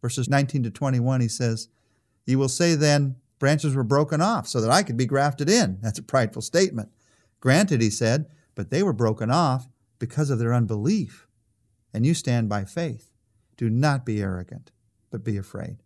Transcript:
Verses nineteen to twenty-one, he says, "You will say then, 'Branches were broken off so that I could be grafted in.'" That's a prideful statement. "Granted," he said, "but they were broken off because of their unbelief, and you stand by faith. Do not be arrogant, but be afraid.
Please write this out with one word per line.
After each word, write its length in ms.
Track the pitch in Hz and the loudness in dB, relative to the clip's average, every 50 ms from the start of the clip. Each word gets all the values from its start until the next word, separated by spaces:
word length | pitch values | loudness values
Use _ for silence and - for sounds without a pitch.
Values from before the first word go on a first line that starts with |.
Verses 280 | - 123 - - 127 - | -4 -4 -4 -2 -2 0
nineteen 340 | 143 139 139 131 - 143 120 | 2 2 0 0 -2 -2 -4
to 80 | 117 | -4
twenty-one, 480 | - - 143 135 131 123 117 127 131 127 | -4 -4 -2 0 0 0 0 2 2 2
he 80 | 123 | 0
says, 400 | 110 - - 127 117 113 110 - _ _ _ _ _ _ _ _ _ _ _ _ | -2 -2 -2 -2 -2 -2 -4 -8 _ _ _ _ _ _ _ _ _ _ _ _
"You 140 | - 127 131 | -2 0 0
will 80 | 135 | 0
say 280 | 131 127 - 175 170 165 | 0 0 0 2 2 4
then, 420 | 147 151 151 147 147 143 135 131 - _ _ _ _ | 4 4 4 4 4 2 0 -4 -8 _ _ _ _
'Branches 360 | - 139 151 147 - 151 131 | 0 2 2 2 0 0 0
were 80 | 135 127 | 0 0
broken 380 | 107 139 143 151 151 160 151 | 2 2 2 2 2 0 0
off 260 | 170 208 233 - - | 0 0 0 -2 -4
so 140 | - - 127 | -4 -2 -2
that 100 | 110 113 | 2 4
I 120 | 135 185 208 | 4 2 2
could 120 | - 120 | 0 -2
be 100 | 117 131 | -2 -2
grafted 440 | 120 139 135 143 147 139 - 147 147 | 0 2 2 2 0 0 -2 0 2
in.'" 300 | 208 247 220 95 92 95 | 4 2 2 0 -2 -4
That's 180 | 110 110 101 - | -6 -6 -6 -6
a 40 | - | -10
prideful 380 | - - 135 120 104 - 117 | 0 0 0 0 0 -2 -8
statement. 500 | 110 - - 170 196 - - 113 104 - _ _ _ _ _ _ _ _ _ _ | -10 0 2 2 2 2 0 -6 -10 -10 _ _ _ _ _ _ _ _ _ _
"Granted," 400 | - 131 131 165 208 196 170 117 | 2 4 4 4 4 4 2 2
he 80 | 113 107 | 2 2
said, 380 | 101 - 120 110 120 151 151 - _ _ _ _ _ | 2 2 0 2 2 0 -2 -6 _ _ _ _ _
"but 140 | - 98 95 | -10 -8 -4
they 140 | - 156 196 | -2 0 0
were 100 | 196 131 | 0 0
broken 360 | 151 120 110 110 - 113 110 | 0 0 0 0 -2 -2 0
off 380 | 127 170 170 143 127 127 123 - _ _ _ _ _ _ | 2 2 2 2 0 -2 -6 -10 _ _ _ _ _ _
because 300 | 123 117 - 147 156 139 | -10 -6 -2 -2 -2 -2
of 100 | 139 113 | 0 -2
their 140 | 120 117 120 | 0 0 2
unbelief, 760 | 123 117 98 110 104 104 147 214 214 143 - - - _ _ _ _ _ _ _ _ _ _ _ _ _ _ - | 2 0 0 -2 -2 0 0 0 -2 -2 -6 -12 -20 _ _ _ _ _ _ _ _ _ _ _ _ _ _ -4
and 120 | 110 120 | 0 0
you 80 | 131 - | 0 0
stand 340 | - - - 123 120 113 | 0 0 -2 0 0 0
by 160 | 104 104 104 98 | 0 -2 -4 -4
faith. 480 | 104 - 170 170 156 113 110 _ _ _ _ _ _ _ _ _ _ _ | -4 -6 -6 -6 -6 -8 -10 _ _ _ _ _ _ _ _ _ _ _
Do 120 | - 120 113 | -4 -2 0
not 360 | 110 120 139 151 143 131 123 | 0 2 2 2 0 0 -2
be 160 | 120 110 104 | -4 -4 -2
arrogant, 500 | 101 95 92 90 90 - - - - _ _ _ _ _ _ _ _ _ | -2 -4 -4 -6 -10 -12 -16 -18 -18 _ _ _ _ _ _ _ _ _
but 160 | - 110 98 | -12 -8 -6
be 100 | 113 104 | -4 -6
afraid. 480 | 98 92 - - 101 - 87 - - _ | -6 -6 -10 -12 -12 -10 -10 -12 -14 _